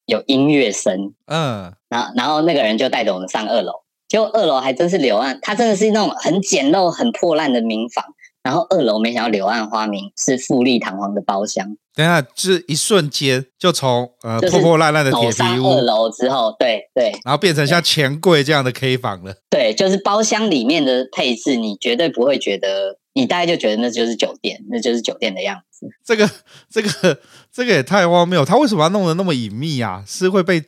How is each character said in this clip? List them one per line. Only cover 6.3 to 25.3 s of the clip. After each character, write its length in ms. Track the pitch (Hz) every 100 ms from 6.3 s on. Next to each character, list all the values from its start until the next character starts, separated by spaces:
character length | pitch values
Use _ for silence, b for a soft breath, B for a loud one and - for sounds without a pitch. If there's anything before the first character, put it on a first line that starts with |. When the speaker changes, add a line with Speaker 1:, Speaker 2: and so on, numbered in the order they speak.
| 180
Speaker 1:
简 300 | 190 156 135
陋、 180 | 190 175
很 220 | 156 -
破 240 | - 175 156
烂 180 | 156
的 80 | 120
民 260 | 113 110 117
房， 140 | - - - b _
然 100 | 151
后 120 | 170 -
二 120 | 285
楼 180 | 123 107
没 140 | 113
想 100 | 120
到 60 | 117
柳 160 | 104 95
暗 240 | 117 107
花 180 | 110 110
明， 240 | 101 98 -
是 200 | - 127
富 260 | - 127
丽 160 | 123 120
堂 180 | - 95
皇 160 | 101
的 80 | 101
包 240 | 95 98 107
厢。 320 | - 98 104 _ -
Speaker 2:
等 100 | 160
一 40 |
下、 120 | 170
就 300 | 131 - 185
是 140 | 208 -
一 80 | 147
瞬 340 | - 202 147
间 360 | - 139 127 135 _
就 140 | 180
从， 400 | 160 135 120 123 _
呃， 140 | 117 113
Speaker 1:
就 80 | -
是 40 | 180
Speaker 2:
破 40 |
破 160 | 165 160
烂 140 | 160
烂 120 | 151 139
的 40 |
铁 100 | 123
皮 60 | 117
屋， 40 |
Speaker 1:
走 60 | 107
上 260 | 120 123
二 180 | 131 127
楼 280 | 120 110 113
之 200 | 110 127
后， 240 | 135 135 -
对， 300 | 127 107 -
对。 200 | - 113 98
Speaker 2:
然 100 | 120
后 40 | 143
变 180 | 202 151
成 100 | 143
像 160 | 175
钱 380 | - 156 135 147
柜 240 | 190 156
这 80 | 135
样 100 | 151
的 80 | 127
K 240 | 117 135 127
房 260 | 117 95
了。 100 | 95 98 _
Speaker 1:
对， 240 | 151 117
就 160 | 107 190
是 80 | 190
包 240 | 196 208
厢 300 | 220 220 220
里 140 | 147 113
面 180 | 165
的 240 | 135 127 127
配 200 | - 147
置， 220 | 117 - 123
你 220 | 110 101
绝 180 | - 120
对 140 | 165
不 160 | - 127
会 120 | 135
觉 200 | - 98
得， 400 | 95 196 196 - _
你 120 | 131 123
大 120 | 175
概 80 | 170
就 100 | 170
觉 140 | 117
得 120 | 107
那 80 | 120
就 160 | 117 117
是 80 |
酒 220 | 110 - -
店， 180 | - - 101
那 80 | 117
就 140 | 113
是 100 | 120
酒 160 | 110 -
店 160 | 95